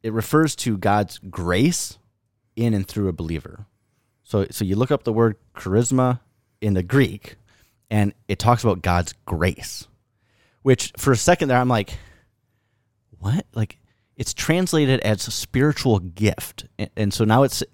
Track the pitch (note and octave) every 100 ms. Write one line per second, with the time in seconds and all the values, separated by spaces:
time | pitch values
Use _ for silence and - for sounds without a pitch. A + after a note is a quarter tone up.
0 | A2+ A2 - D3+ D#3+ - - G#2 G2+ G#2
1 | G2+ - G2 - F2 F2+ D3 F3 - -
2 | _ _ _ _ _ - A#2 G#2 F#2 -
3 | G2 E2 E2 D#2+ D#2 D#2 G#2 _ _ _
4 | _ _ _ G#2+ G2 - G2 G2 B2+ C#3+
5 | - A2 A#2 G#2 _ - F#2+ G2+ A#2+ B2+
6 | B2+ B2 _ _ _ _ G#2+ F#2+ F2+ C3+
7 | C3 G#2 - - _ _ _ _ _ G#2+
8 | G2+ - - G2 A#2 A#2+ A2+ F2+ F2+ F2
9 | E2+ - - E2 F#2 - - - - _
10 | _ _ _ _ _ _ C3+ B2+ - -
11 | - A#2+ - F3 D3 B2 B2 A#2 G2+ -
12 | - _ _ _ _ _ _ _ _ _
13 | _ - F#2 D3+ - - A2 - _ _
14 | _ - B2 - - E3 F#3 D#3+ C#3+ C3
15 | G#2 G#2 - - - B2+ D3 D3 C3 G#2
16 | F2+ E2 G#2 - - - - - - -
17 | G#2 - A2 A2+ C#3 - -